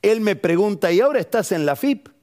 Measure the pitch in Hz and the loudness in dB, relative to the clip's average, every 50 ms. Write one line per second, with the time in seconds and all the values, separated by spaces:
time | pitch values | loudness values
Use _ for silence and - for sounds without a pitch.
0 | - 208 220 226 220 208 196 - - 170 165 170 202 208 202 170 - 175 170 185 | 2 2 2 2 0 -2 -2 0 0 0 2 2 0 0 -2 -2 -2 0 2 2
1 | 240 277 294 247 170 - - 233 202 - 190 165 151 147 143 - - 277 277 - | 2 2 2 0 -2 -2 -2 -2 -2 -2 -2 -2 0 -2 -2 0 0 -2 -2 -2
2 | _ - _ _ | _ -20 _ _